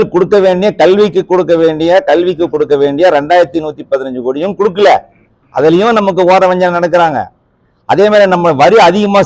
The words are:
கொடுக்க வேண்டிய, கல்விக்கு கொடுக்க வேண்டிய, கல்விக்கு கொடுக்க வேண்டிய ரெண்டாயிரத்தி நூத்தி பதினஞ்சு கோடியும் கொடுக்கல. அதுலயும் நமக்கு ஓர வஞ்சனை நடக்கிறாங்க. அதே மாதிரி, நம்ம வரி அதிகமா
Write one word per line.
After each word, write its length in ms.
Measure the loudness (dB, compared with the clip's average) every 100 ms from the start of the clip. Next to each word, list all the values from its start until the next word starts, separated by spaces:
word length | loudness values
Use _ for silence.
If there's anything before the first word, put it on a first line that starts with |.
| 2
கொடுக்க 300 | -2 0 0
வேண்டிய, 320 | 0 0 -2
கல்விக்கு 500 | 0 0 2 0 -2
கொடுக்க 320 | -2 -2 0 0
வேண்டிய, 440 | 0 0 0 0
கல்விக்கு 480 | 0 -2 -2 -4 -4
கொடுக்க 260 | -4 -2 0
வேண்டிய 340 | -2 0 0
ரெண்டாயிரத்தி 520 | 0 0 0 0 -2
நூத்தி 220 | -8 -12 -6
பதினஞ்சு 320 | -6 -6 -8
கோடியும் 360 | -6 -6 -6 -4
கொடுக்கல. 320 | -4 0 0 0 -4 _ _ _ _
அதுலயும் 440 | -2 0 2 0 0
நமக்கு 240 | -2 0
ஓர 180 | 2 2 2
வஞ்சனை 280 | 0 -2 -2
நடக்கிறாங்க. 420 | -2 0 0 -2 -8 _ _ _ _ _ -4
அதே 160 | 0 2
மாதிரி, 180 | 4 2
நம்ம 260 | 2 0
வரி 240 | 2 2 4
அதிகமா 440 | 4 2 0 0